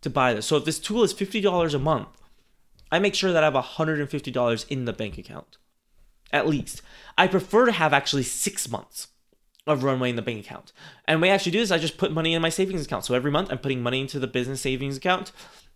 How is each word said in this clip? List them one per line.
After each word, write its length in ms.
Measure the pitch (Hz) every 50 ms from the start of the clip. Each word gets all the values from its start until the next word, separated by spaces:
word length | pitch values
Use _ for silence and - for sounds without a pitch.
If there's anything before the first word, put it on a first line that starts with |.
| -
to 80 | 139
buy 240 | 123 143 127 127 117
this. 100 | 107 -
So 120 | - 156
if 100 | 147 -
this 120 | 160 156 -
tool 240 | - - 208 240 220
is 120 | 190 -
fifty 260 | - 196 196 - 220
dollars 320 | 196 196 180 175 170 160 147
a 60 | 135
month, 420 | 135 160 156 120 - - - - - - _ _ _ _ _ _ _ _ _ - - -
I 80 | - 175
make 160 | 202 202 202
sure 180 | - 196 190 175
that 100 | 160 156
I 40 |
have 80 | 151 131
a 80 | 131 123
hundred 360 | - - - 160 156 156 147
and 120 | 143 139
fifty 200 | - 143 - 139
dollars 360 | 123 127 120 120 117 110 - -
in 160 | 143 131 123
the 80 | 117 104
bank 240 | - 110 104 -
account, 400 | - 90 - - - - _ _ _ _ _ _ _ _ _ _ - - _ _ _ _ _
at 160 | - 147 107
least. 360 | 156 147 139 - - - - - - - - - - -
I 100 | - 185
prefer 380 | 185 196 180 180 - 196 226 254
to 80 | 240 202
have 220 | 175 160 151 143
actually 300 | 139 - - 143 139 123
six 440 | - - - - 202 - - - 117
months 400 | 117 - - - - - - - _ _ _ _ _ _ _ _ _ _ -
of 180 | 147 151 131 131
runway 260 | 139 131 127 127 123
in 60 | 120
the 60 | 117 101
bank 220 | 123 117 107 98
account. 280 | - - - - - - - - - - - _
And 140 | - 156 160
when 100 | 175 185
I 40 | 196
actually 180 | 190 190 175 170
do 80 | 220
this, 100 | 233 190
I 80 | 180 160
just 180 | 156 156 -
put 160 | - 190 - 156
money 220 | 165 160 165 165
in 80 | 165 165
my 80 | 165
savings 340 | - - 190 190 185 165 143
account. 220 | - - 101 -
So 80 | - 123
every 160 | 127 127 147
month 200 | 143 156 190 -
I'm 80 | - 120
putting 240 | - 139 135 123 120
money 180 | 120 127 131 139
into 160 | 135 - 139
the 80 | 127
business 340 | - - 127 123 131 135 131
savings 380 | - 135 131 127 139 139 139 131
account. 340 | - 180 185 185 196 - - - - - - - - - _